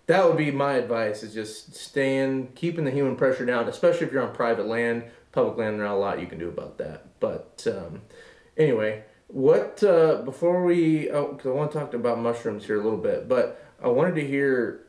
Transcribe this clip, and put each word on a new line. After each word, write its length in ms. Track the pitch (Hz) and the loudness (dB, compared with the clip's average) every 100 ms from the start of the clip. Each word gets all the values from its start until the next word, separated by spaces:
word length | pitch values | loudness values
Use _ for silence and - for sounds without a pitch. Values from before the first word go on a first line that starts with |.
| - | 2
that 200 | 185 175 | 4 4
would 100 | 151 | 4
be 140 | 147 | 0
my 240 | 139 139 | 0 0
advice, 480 | 131 110 113 107 - | 0 0 -2 -2 -4
is 100 | 107 | -8
just 400 | 107 107 - - - | -10 -10 -12 -18 -16
staying, 760 | - 139 135 135 135 131 127 - | -6 -2 0 2 0 -2 -6 -6
keeping 280 | 170 165 | -4 -2
the 60 | 139 | -2
human 240 | 139 135 123 | 0 0 2
pressure 280 | 135 127 123 | 2 2 0
down, 220 | 120 117 | 0 -2
especially 380 | - 170 170 160 | 2 2 2 0
if 60 | |
you're 100 | 135 | -2
on 120 | 113 | -2
private 320 | - 117 107 107 | -2 0 0 0
land. 380 | 113 117 117 - - _ | 0 0 -2 -6 -20 _
Public 240 | 135 117 - | 0 0 0
land, 200 | 107 104 | -2 -2
there 80 | 101 | -2
are 100 | 98 | 0
a 20 | |
lot 220 | 98 80 | -2 -4
you 60 | 87 | -8
can 120 | 80 | -8
do 100 | 85 | -8
about 300 | 73 - - | -8 -12 -10
that. 280 | 76 76 - - | -10 -10 -16 -4
But, 440 | 107 82 - - 113 | -4 -4 -12 -6 -6
um, 320 | 98 85 - - - - - _ - | -4 -10 -14 -16 -20 -20 -20 _ 2
anyway, 480 | 151 113 107 107 - _ _ | 2 2 -2 -4 -12 _ _
what, 540 | 170 135 202 208 - | 2 4 4 2 2
uh, 380 | 202 165 160 - | 4 6 6 4
before 420 | 135 - 170 180 | -2 -2 0 2
we, 440 | 175 175 160 156 - | 2 4 4 2 0
oh, 160 | 147 143 | -2 -4
'cause 120 | 139 131 | -4 -4
I 40 | |
wanna 200 | 139 147 | -2 -2
talk 240 | 151 135 | -4 -6
about 240 | 120 120 117 | -2 -2 0
mushrooms 460 | 117 117 113 104 - | -2 -2 -4 -6 -2
here 140 | 107 | 0
a 20 | |
little 160 | 110 107 | 0 0
bit, 300 | 107 - 120 | -2 -2 0
but 320 | 123 - - - - | 0 0 -4 -20 -4
I 80 | 127 | 0
wanted 280 | 123 180 156 | 2 2 0
to 100 | 139 | -2
hear 540 | 139 139 127 110 - | 0 2 2 -2 -6